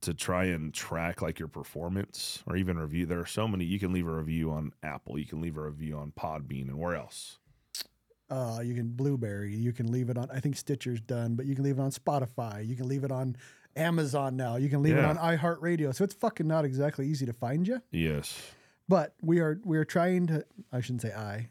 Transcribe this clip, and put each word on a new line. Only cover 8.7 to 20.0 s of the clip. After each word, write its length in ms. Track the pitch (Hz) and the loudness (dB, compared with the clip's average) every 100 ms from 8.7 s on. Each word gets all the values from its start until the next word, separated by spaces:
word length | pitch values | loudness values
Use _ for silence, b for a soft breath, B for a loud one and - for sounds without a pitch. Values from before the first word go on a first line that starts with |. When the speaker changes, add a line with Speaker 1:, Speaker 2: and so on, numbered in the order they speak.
| 120 | -2
Speaker 2:
can 140 | 117 | -2
Blueberry. 640 | 120 143 135 110 101 101 107 | 0 0 2 0 -2 -4 0
You 160 | 120 | 0
can 180 | 120 117 | 0 0
leave 200 | 123 123 | 0 0
it 80 | 120 | -2
on, 120 | 120 | -2
I 120 | 131 | -2
think 160 | 147 135 | -2 -2
Stitcher's 420 | - 135 127 117 | -2 -2 -2 -4
done, 360 | 110 120 117 117 | -2 -2 0 0
but 100 | 135 | 0
you 100 | 135 | 0
can 80 | |
leave 140 | 139 135 | 2 2
it 20 | |
on 100 | 139 | 0
Spotify. 760 | - - 143 127 - 113 104 110 | 0 0 0 0 -4 -6 -4 -4
You 80 | 123 | -4
can 120 | 127 | -2
leave 160 | 139 135 | -2 -2
it 60 | |
on 260 | 131 131 123 B B B - | -2 -2 -4 B B B -2
Amazon 580 | 160 165 147 143 139 131 | 2 2 2 2 0 0
now. 200 | 127 120 | 0 2
You 120 | 139 | 2
can 120 | 143 | 4
leave 140 | 151 151 | 6 8
it 40 | |
Speaker 1:
Yeah. 80 | - | 6
Speaker 2:
on 60 | 156 | 4
iHeartRadio. 760 | 165 165 170 165 170 170 143 123 | 2 4 2 0 2 2 2 2
So 80 | |
it's 100 | 196 | 0
fucking 340 | - 226 - 156 | 0 -2 0 2
not 180 | 160 147 | 4 4
exactly 420 | 131 143 147 139 | 2 2 2 0
easy 180 | 147 123 | 0 -2
to 60 | |
find 320 | 113 - 151 185 | -2 0 2 2
you. 140 | 254 - | -2 -2
Speaker 1:
Yes. 600 | 85 80 73 - - - b b b - | 0 2 2 -2 -10 -14 b b b 4
Speaker 2:
But 260 | 185 151 - | 4 4 0
we 180 | 165 175 | 4 4
are, 200 | 156 165 | 4 2
we 140 | 202 156 | 2 2
are 80 | 151 | 4
trying 420 | 180 | 4